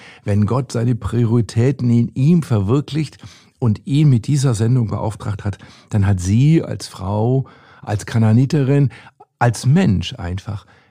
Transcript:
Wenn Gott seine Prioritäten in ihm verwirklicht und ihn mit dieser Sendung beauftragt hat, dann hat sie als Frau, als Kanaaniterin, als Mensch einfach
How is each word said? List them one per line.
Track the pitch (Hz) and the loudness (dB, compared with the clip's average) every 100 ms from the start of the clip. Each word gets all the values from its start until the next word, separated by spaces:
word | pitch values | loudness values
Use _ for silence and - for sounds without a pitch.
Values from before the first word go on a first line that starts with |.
| - - | -20 -10
Wenn | 104 104 104 | -2 0 0
Gott | 123 123 | -2 -4
seine | 120 120 120 | -2 -2 -2
Prioritäten | - 120 117 120 110 117 127 147 123 | -2 0 2 2 0 0 0 0 0
in | 117 117 - | 2 0 0
ihm | 139 175 | 2 2
verwirklicht | - 110 95 139 - 147 147 - - - _ - | 2 0 0 0 -2 -6 -6 -12 -20 -20 _ -4
und | 123 101 - | -2 -2 0
ihn | 139 156 | 2 4
mit | 120 - | 4 0
dieser | 147 135 | 0 0
Sendung | 104 113 127 104 | 0 0 0 -2
beauftragt | - 107 - 110 98 | -4 -6 -8 -8 -8
hat, | 104 - - - - | -8 -8 -14 -20 -4
dann | 107 98 | 0 2
hat | 92 | 0
sie | 90 110 147 160 | 2 4 4 4
als | - 104 - | 0 -8 -12
Frau, | - 95 104 113 135 - - _ - | -10 -6 -2 0 -2 -4 -12 _ -16
als | - 104 - | -8 -6 -4
Kanaaniterin, | 113 110 113 135 156 131 143 143 - - _ _ - | 0 4 4 2 0 2 2 0 -4 -20 _ _ -2
als | 120 - 123 | -2 0 0
Mensch | 165 180 90 - - | 2 2 0 -4 -8
einfach | 87 92 - 104 - _ _ | -8 -8 -10 -14 -14 _ _